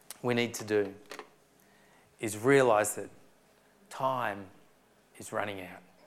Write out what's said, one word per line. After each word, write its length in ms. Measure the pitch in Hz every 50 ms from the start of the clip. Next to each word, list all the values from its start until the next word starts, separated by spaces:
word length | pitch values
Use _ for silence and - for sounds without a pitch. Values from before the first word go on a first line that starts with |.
| _ - - - -
we 120 | 123 123
need 200 | 120 120 117 117
to 100 | - -
do 280 | 107 107 104 101 98 98 98 - - - - - - _ _ _ _ _ _ _ _ _ _ _ _ _ _ _ _ _ -
is 180 | - 110 101
realise 580 | 107 107 131 139 139 131 123 110 104 107 98 -
that 140 | - 101 - - - - _ _ _ _ _ _ _ _ _ _ _ _ -
time 580 | - - 135 131 131 127 120 110 101 101 98 95 - - - _ _ _ _ _ _ _ _ _ _ -
is 140 | 110 - -
running 280 | 107 101 104 101 95
out. 220 | 92 90 90 95 - _ _ _ -